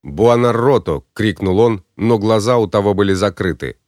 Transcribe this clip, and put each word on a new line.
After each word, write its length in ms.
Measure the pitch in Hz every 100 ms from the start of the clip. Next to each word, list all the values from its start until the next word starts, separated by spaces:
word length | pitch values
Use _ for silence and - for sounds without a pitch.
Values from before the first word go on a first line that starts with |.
"Буонаротто!" 1000 | 71 73 113 120 120 113 123 131 - 73 _
крикнул 460 | - 110 92 98 92
он, 260 | 117 104 _ -
но 220 | 113 117
глаза 400 | 107 110 104 120
у 80 | 104
того 260 | 107 101
были 200 | 98 101
закрыты. 600 | 95 101 - 95 71 67 -